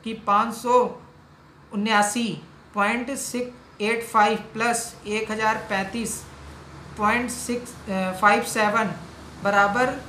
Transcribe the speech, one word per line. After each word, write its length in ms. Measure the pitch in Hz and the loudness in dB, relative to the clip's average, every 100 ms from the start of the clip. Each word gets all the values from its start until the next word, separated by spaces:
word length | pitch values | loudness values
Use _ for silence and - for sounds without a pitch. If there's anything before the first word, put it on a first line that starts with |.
कि 100 | 226 220 - | -8 -6 2
पाँच 260 | 208 233 - | 4 4 -2
सौ 220 | 240 247 - - - - - - - - - | 4 4 4 -4 -18 -20 -20 -20 -20 -20 -8
उन्यासी 540 | 208 214 208 208 240 226 151 - - - | -2 2 4 4 2 -2 -4 -10 -20 -8
पॉइंट 360 | 208 202 233 247 262 | -2 0 0 -4 -6
सिक्स 680 | - 247 247 - - - | -4 -4 -6 -10 -20 -4
एट 220 | 214 233 | -2 -2
फ़ाइव 340 | - 226 208 214 - | 2 4 4 2 -4
प्लस 260 | 220 240 233 - - 202 | -2 0 0 -4 -12 -4
एक 240 | 214 214 | -4 -2
हज़ार 240 | 214 220 220 - | 0 2 0 -2
पैंतीस 460 | 196 190 240 220 - - - - - - - - - | -2 -2 -4 -4 -6 -12 -18 -18 -18 -18 -18 -16 -2
पॉइंट 320 | 208 233 247 | 2 2 -2
सिक्स 420 | - - 240 - - - 190 190 185 | -6 -4 -6 -6 -14 -4 -2 -2 4
फ़ाइव 220 | 208 254 233 | 4 4 2
सेवन 460 | 233 208 220 208 - - - - - | 0 2 2 0 -4 -12 -16 -18 -4
बराबर 500 | 202 202 202 233 254 285 | 2 4 4 4 0 0